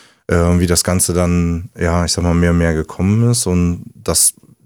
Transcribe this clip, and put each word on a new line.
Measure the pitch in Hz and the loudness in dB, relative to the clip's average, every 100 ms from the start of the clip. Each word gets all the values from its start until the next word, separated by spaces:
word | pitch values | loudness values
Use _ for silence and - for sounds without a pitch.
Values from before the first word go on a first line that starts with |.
| - _ - | -20 _ -2
äh, | 87 | 0
wie | 85 87 87 | 2 2 2
das | 85 | 0
Ganze | - 90 - | 0 -2 0
dann, | 87 87 87 85 85 87 - | 0 0 0 0 -4 -8 -6
ja, | 87 85 85 | -2 0 0
ich | |
sag | - | -2
mal, | 87 | 0
mehr | 85 87 | 2 2
und | 85 | 2
mehr | 82 | 0
gekommen | 80 78 - 92 107 117 | 0 -4 -2 0 2 2
ist. | 120 92 | 0 0
Und | 90 87 87 - | 0 0 -2 -10
das, | - - 87 - - - - | -10 -4 -2 -2 -4 -18 -20